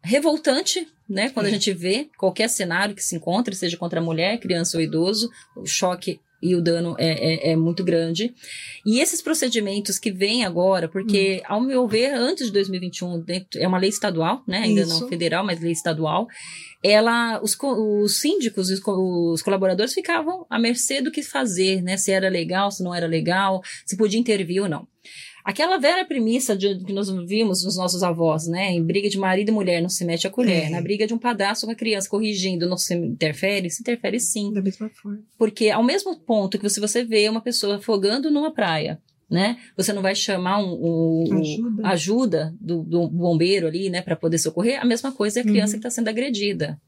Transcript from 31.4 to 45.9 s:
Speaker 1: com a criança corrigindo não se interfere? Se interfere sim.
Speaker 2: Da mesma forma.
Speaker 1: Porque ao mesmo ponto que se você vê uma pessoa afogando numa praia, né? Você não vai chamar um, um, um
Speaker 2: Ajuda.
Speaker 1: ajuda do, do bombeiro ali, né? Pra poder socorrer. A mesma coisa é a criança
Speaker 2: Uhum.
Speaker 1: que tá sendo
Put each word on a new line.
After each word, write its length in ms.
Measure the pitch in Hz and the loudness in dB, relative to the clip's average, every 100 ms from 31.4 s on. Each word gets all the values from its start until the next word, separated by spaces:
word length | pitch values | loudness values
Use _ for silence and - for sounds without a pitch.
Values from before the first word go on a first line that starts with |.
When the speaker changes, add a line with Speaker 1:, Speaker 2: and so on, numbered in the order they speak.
| 196 226 220 | 0 -2 -6
Speaker 1:
com 60 | |
a 40 | 226 | -4
criança 320 | 226 202 190 | -2 -2 -2
corrigindo 600 | 208 220 202 190 180 175 | -2 -2 -2 -2 0 -2
não 80 | 180 | -2
se 160 | - | -2
interfere? 760 | 175 165 156 156 147 190 202 180 | -2 -2 -2 -2 0 0 0 -4
Se 100 | - | -6
interfere 380 | 233 240 196 226 | -4 -4 -2 -2
sim. 340 | - 214 202 | -2 -2 -2
Speaker 2:
Da 80 | 208 | -2
mesma 260 | 196 - 214 | -2 -4 -12
forma. 280 | _ 202 208 - _ | _ -12 -12 -14 _
Speaker 1:
Porque 320 | 220 214 214 | 0 2 2
ao 100 | 214 | 4
mesmo 340 | 240 381 381 330 | 2 2 -2 -8
ponto 440 | - 220 196 196 | 0 0 0 -2
que 100 | 202 | -2
se 100 | 202 | -2
você 240 | 208 240 | -2 -2
vê 240 | 240 220 208 | 2 2 2
uma 140 | 226 | 0
pessoa 360 | 233 233 202 202 | -2 -2 -2 -2
afogando 520 | 214 208 196 247 302 | 0 2 2 0 2
numa 240 | 294 311 | 2 0
praia, 480 | 311 196 160 151 160 _ _ _ | 0 0 0 -2 -6 _ _ _
né? 260 | 165 202 240 - - | 2 2 -2 -8 -2
Você 160 | 190 | -2
não 120 | 202 | 0
vai 100 | 190 | 0
chamar 460 | 208 - 190 180 202 | 0 0 0 2 0
um, 140 | 190 | 0
um, 500 | 170 165 165 165 160 165 | 0 0 2 4 4 4
um 60 | 190 | 2
Speaker 2:
Ajuda. 480 | 156 151 233 214 202 | 2 -2 -2 -2 0
Speaker 1:
ajuda 680 | 175 160 226 254 165 156 165 | 0 2 2 2 0 -2 -6
do, 220 | - 170 | -4 -4
do 260 | 160 170 165 | 0 0 0
bombeiro 560 | 175 175 160 175 196 165 | 0 2 4 4 2 0
ali, 240 | 165 196 | -2 -2
né? 140 | 175 | -4
Pra 120 | 175 160 | -4 -2
poder 220 | 165 165 | 0 0
socorrer. 420 | 233 175 220 269 | 0 0 0 0
A 60 | 240 | 0
mesma 260 | 233 269 | 0 -4
coisa 280 | 262 208 220 | -2 -2 0
é 20 | |
a 40 | 226 | 4
criança 280 | 202 208 | 4 2
Speaker 2:
Uhum. 60 | 214 | -2
Speaker 1:
que 40 | |
tá 60 | |
sendo 180 | 240 | -6